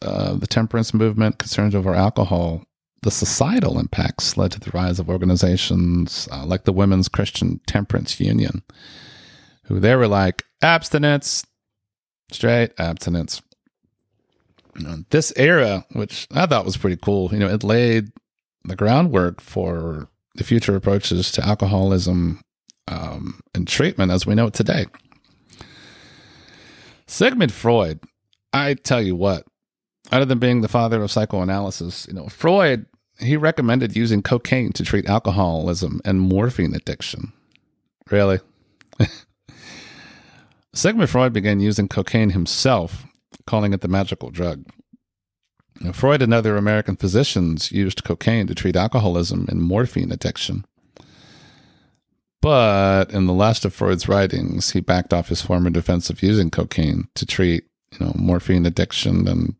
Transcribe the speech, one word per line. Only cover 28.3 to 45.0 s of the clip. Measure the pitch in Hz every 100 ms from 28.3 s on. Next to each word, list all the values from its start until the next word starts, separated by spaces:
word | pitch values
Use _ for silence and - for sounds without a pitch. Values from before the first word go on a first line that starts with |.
| _ -
I | 135 143 135
tell | - 123
you | 98 87
what, | 98 87 - _ _ _ _ _ -
other | 127 135
than | 123
being | 123 123
the | 107
father | 120 113 113
of | 104
psychoanalysis, | 110 107 98 92 98 98 - 85 - -
you |
know, | 92 71
Freud, | - 160 196 165 120 - _ _ -
he | 120 151
recommended | 156 160 117 127 117 107
using | 113 104
cocaine | - 120 - 131 117
to | -
treat | - 101 92
alcoholism | 110 101 92 90 82 87 87 87 - 98
and | 95
morphine | 92 95 120 127 82
addiction. | - - - - - 107 - _ _ _ _ _ _ -
Really? | 101 98 95 _ _ _ _ _ -
<laughs> | - - _ _ _ - - - - - - - _ - _ _ _
Sigmund | - 180 226 147
Freud | 127 127
began | 110 104 101
using | 101 104 98
cocaine | - 92 113 107
himself, | 90 85 - 135 113 82 - - _ _ - -
calling | 110 104
it | 95
the | 90
magical | 95 95 - 60
drug. | 87 87 71 - - _ _